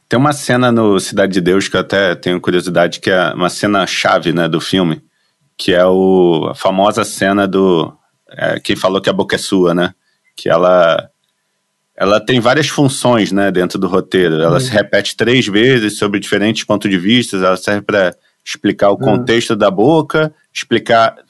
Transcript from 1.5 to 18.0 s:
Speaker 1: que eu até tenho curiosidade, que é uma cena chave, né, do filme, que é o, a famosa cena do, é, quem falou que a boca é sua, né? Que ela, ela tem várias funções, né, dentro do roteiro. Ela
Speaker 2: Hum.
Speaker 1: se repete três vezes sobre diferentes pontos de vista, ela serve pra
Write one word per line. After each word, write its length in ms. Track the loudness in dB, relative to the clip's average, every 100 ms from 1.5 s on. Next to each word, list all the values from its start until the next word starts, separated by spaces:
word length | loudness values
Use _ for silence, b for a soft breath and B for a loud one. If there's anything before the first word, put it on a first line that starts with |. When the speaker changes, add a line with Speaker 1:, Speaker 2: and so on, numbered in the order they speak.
| 0 0
Speaker 1:
que 80 | -4
eu 60 |
até 340 | -2 0 0 -2
tenho 240 | -4 -4
curiosidade, 600 | -2 -2 -2 0 0 -2
que 100 | -2
é 240 | 0 -2
uma 160 | -2 -4
cena 360 | -4 -2 -2 -2
chave, 440 | -2 0 0 0
né, 160 | -2 -2
do 140 | -2
filme, 400 | -2 -2 0 -2 _ _ _ _ _ -10
que 160 | -2
é 120 | 2 4
o, 640 | 4 4 4 4 2 -2
a 40 | -4
famosa 480 | -4 0 0 0
cena 440 | -4 -2 0 0 0
do, 440 | 2 2 2 -2 -8 _ _ _
é, 300 | -8 -6 -6
quem 160 | -6 -4
falou 260 | -2 -2
que 80 | -2
a 40 |
boca 220 | -2 -2 -4
é 40 |
sua, 340 | -2 0 2
né? 200 | 0 -2 -6 _ _ _ -10
Que 120 | 0
ela, 600 | 2 4 4 4 2 -4 _ _ _ _ _ _ _ _ -6
ela 240 | 0 0
tem 200 | 0 0
várias 280 | 2 0 0
funções, 600 | 0 0 0 0 2 0
né, 200 | 0 0
dentro 260 | 0 -2 -2
do 80 | -2
roteiro. 480 | -2 0 0 2 2
Ela 160 | 2 0
Speaker 2:
Hum. 20 |
Speaker 1:
se 120 | 0
repete 440 | -2 0 -2 -2 -4
três 300 | 0 0 0
vezes 500 | 2 2 2 0 -2
sobre 220 | -4 -4
diferentes 440 | -2 -2 0 -2
pontos 260 | -2 -2 0
de 80 | -2
vista, 400 | 0 0 0 -2
ela 200 | 0 0
serve 240 | -2 -6
pra 340 | -2 0